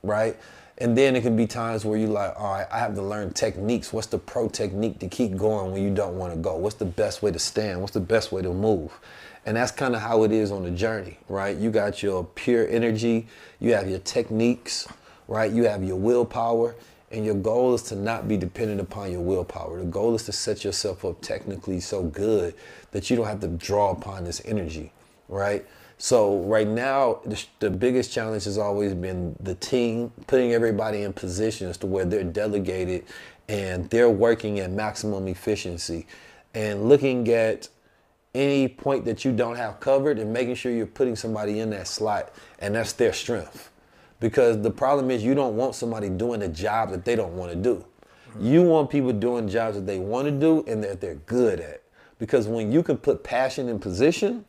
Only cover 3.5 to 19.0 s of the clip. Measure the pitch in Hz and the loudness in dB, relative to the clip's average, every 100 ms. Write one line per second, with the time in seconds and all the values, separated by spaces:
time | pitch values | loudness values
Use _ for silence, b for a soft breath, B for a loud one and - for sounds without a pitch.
3.5 | 90 104 117 - 110 - 101 - - 113 | -2 -2 -2 -2 -6 -4 -6 -4 -4 -2
4.5 | - 104 95 110 - 95 - 117 95 107 | -2 -4 -2 -4 -4 -8 -2 -2 2 0
5.5 | 107 92 98 101 98 98 90 90 82 90 | 0 -2 -2 0 0 -2 -4 -6 -4 -4
6.5 | 82 101 - 98 87 104 - 104 82 - | -2 -4 -2 -6 0 -2 0 -2 0 -2
7.5 | - 107 90 98 110 87 113 - 95 92 | -2 -2 -4 -4 -4 2 0 0 -4 -2
8.5 | 90 107 98 73 - B B B B - | 0 2 2 0 -14 B B B B -4
9.5 | 110 123 - 131 113 113 117 110 110 104 | 0 0 0 -2 -2 2 4 6 4 2
10.5 | 101 90 87 110 110 92 87 - 98 98 | -2 -4 -2 -2 -2 -8 -16 -6 -4 -4
11.5 | 87 113 107 101 - 101 92 85 - - | -2 2 2 0 0 -2 -2 -4 -4 2
12.5 | 120 110 117 117 107 117 113 113 B B | 2 4 2 2 2 2 2 -2 B B
13.5 | B 104 107 95 95 - 123 113 110 117 | B 2 2 2 -4 -2 -2 0 2 2
14.5 | 120 - - - B B B - 107 110 | 0 -4 -8 -8 B B B -6 -2 2
15.5 | 113 117 101 95 92 107 123 117 123 117 | 4 2 2 -2 0 4 4 2 -2 0
16.5 | 117 117 117 B B B 113 107 98 101 | 2 0 -4 B B B -4 -2 0 0
17.5 | 117 127 123 - 101 104 117 104 104 92 | 2 4 2 -2 -4 -2 -2 0 0 -2
18.5 | - 110 101 98 104 | -2 -2 -2 -4 -8